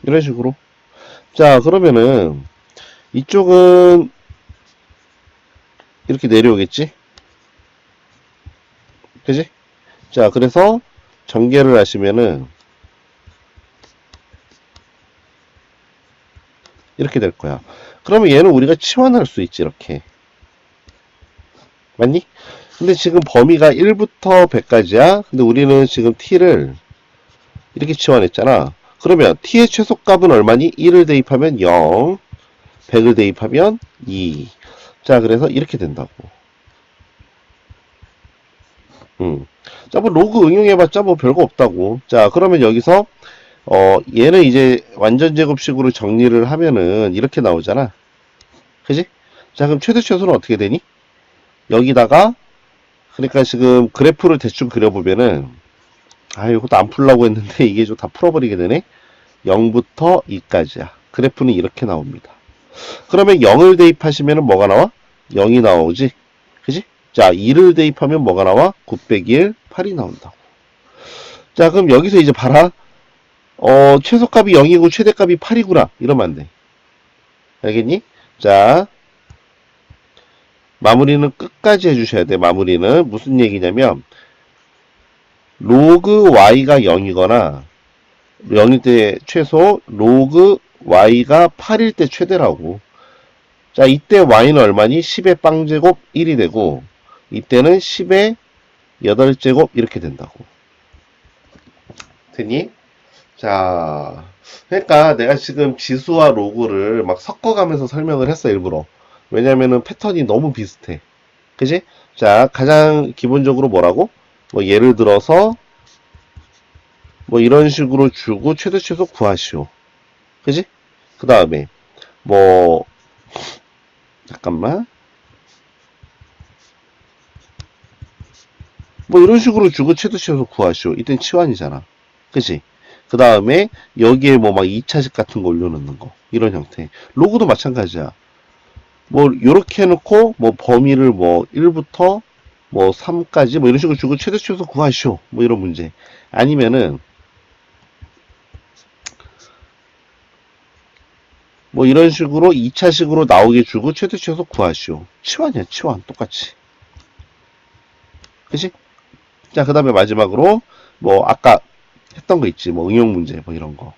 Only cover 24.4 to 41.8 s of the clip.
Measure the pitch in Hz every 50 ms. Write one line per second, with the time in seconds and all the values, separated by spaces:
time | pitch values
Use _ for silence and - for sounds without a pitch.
24.4 | 180 170 - 117 - _ 127 113 101 85 98 110 139 170 196 208 202 _ - 131
25.4 | 127 117 117 131 143 139 139 135 135 - - - 113 117 113 _ - - 190 175
26.4 | 180 180 151 90 71 - 131 - _ _ _ _ _ _ _ _ _ _ _ _
27.4 | _ _ _ - _ _ _ - 143 151 156 - - - 139 120 95 87 _ -
28.4 | 107 131 131 98 69 67 76 _ _ _ _ _ - 165 180 165 139 95 82 -
29.4 | _ - - 233 233 226 - - 214 - - - _ - 196 175 180 180 139 110
30.4 | 104 107 117 123 151 165 - - 147 175 175 180 170 151 151 139 127 - 139 127
31.4 | 143 160 147 113 92 87 87 87 80 78 85 104 127 165 190 196 _ _ - _
32.4 | _ _ _ _ _ _ _ _ _ - - 117 113 120 117 107 107 101 90 92
33.4 | 107 107 123 143 175 208 220 233 - _ _ _ - 123 95 95 92 85 76 73
34.4 | 69 - _ _ _ - - _ - - _ _ _ - 135 120 113 110 113 117
35.4 | 147 160 - - 131 - - 113 95 78 73 76 67 - _ _ - 85 _ _
36.4 | _ _ _ _ _ _ _ _ _ _ _ _ _ _ _ _ _ _ _ _
37.4 | _ _ _ _ _ _ - _ _ _ _ _ - _ _ _ _ _ _ _
38.4 | _ _ _ _ _ _ _ _ _ _ _ _ - _ _ _ 90 90 76 71
39.4 | 69 _ _ _ _ - - - - _ - - 202 226 170 156 185 214 214 233
40.4 | 185 156 170 202 214 202 196 180 175 156 - 202 208 196 175 156 135 123 135 175
41.4 | 165 - _ - 131 113 87 90